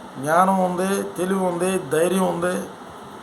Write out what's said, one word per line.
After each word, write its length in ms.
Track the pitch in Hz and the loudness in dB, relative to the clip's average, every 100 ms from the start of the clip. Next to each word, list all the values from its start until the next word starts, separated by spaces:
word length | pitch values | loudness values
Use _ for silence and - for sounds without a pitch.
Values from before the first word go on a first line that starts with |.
| - 131 | -14 -8
జ్ఞానం 460 | 143 170 190 190 | 2 4 4 4
ఉంది, 380 | 180 175 190 196 | 2 2 0 0
తెలివి 420 | 196 - 180 196 | -4 -2 0 2
ఉంది, 340 | 185 170 185 185 | 0 0 0 0
ధైర్యం 480 | 143 156 180 190 180 | 0 2 2 2 2
ఉంది, 280 | 170 180 185 - - - - - - | 0 -2 -2 -6 -12 -16 -16 -16 -16